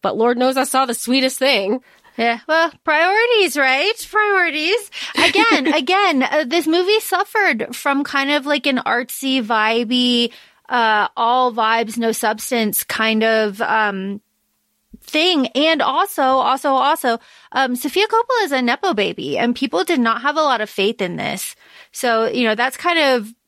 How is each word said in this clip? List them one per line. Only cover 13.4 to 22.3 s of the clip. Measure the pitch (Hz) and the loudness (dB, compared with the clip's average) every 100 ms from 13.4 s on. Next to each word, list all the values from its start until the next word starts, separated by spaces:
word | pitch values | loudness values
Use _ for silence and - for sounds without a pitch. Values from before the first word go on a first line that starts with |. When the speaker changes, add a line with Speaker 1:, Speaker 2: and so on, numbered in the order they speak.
| 214 202 | 0 -2
Speaker 2:
um, | 233 220 214 196 190 202 _ _ _ _ _ _ _ - | -2 0 0 -2 -8 -10 _ _ _ _ _ _ _ -20
thing. | - 311 339 349 254 | -6 -2 0 0 0
And | 247 311 320 | 0 0 2
also, | 262 269 392 - | 0 0 -2 0
also, | 262 262 240 262 294 | 0 2 0 0 0
also, | 269 269 320 247 330 - - - | 0 2 0 0 -2 -6 -20 -8
um, | - 262 247 | -2 -2 -2
Sofia | 294 359 427 | -4 -2 0
Coppola | 453 466 494 | 0 0 0
is | 381 | 0
a | 277 | 0
Nepo | 247 254 392 | 0 0 -2
baby, | 214 196 175 139 143 | 0 -2 -4 -6 -2
and | 240 247 | 0 0
people | 269 339 | -2 -2
did | 381 330 | 0 0
not | 233 226 | 0 0
have | 262 294 | -2 0
a | |
lot | 311 240 | 0 0
of | 208 | -4
faith | - 196 226 | -2 -2 -2
in | 185 165 | -6 -4
this. | - 190 - - - - - | -6 -6 -10 -14 -20 -20 -20
So, | - 247 226 | -6 -2 0
you | 226 | 0